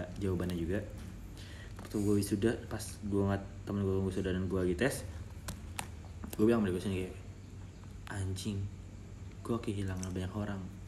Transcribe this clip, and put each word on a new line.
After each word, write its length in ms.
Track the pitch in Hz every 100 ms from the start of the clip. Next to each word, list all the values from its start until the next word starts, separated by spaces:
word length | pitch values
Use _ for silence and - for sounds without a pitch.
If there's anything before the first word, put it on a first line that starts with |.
| 87 98
jawabannya 340 | 98 87 90
juga. 240 | 87 82 101 101 - - - - - - - - -
Waktu 160 | - 110
gue 160 | 101 101
wisuda, 360 | 98 101 113 - -
pas 100 | 110 - -
gue 220 | 104 98
ngat-, 260 | 98 98 - -
temen 180 | - 101
gue 160 | 98 95
wisuda 260 | 95 92 92
dan 160 | 92 95
gue 140 | 92
lagi 160 | 90 85
tes, 240 | 131 - - - - - - - - - - - - - -
gue 140 | - 110
bilang 160 | 117
sama 80 | 101
diri 60 | 90
gue 60 | 101
sendiri 160 | 92
kayak, 140 | 92 - - - - - - - - - -
"Anjing, 440 | 101 95 95 - 98 98 - - - - - - -
gue 160 | - 113
kehilangan 520 | - 101 95 92 92
banyak 220 | 92 95 104
orang." 240 | 104 98 92 -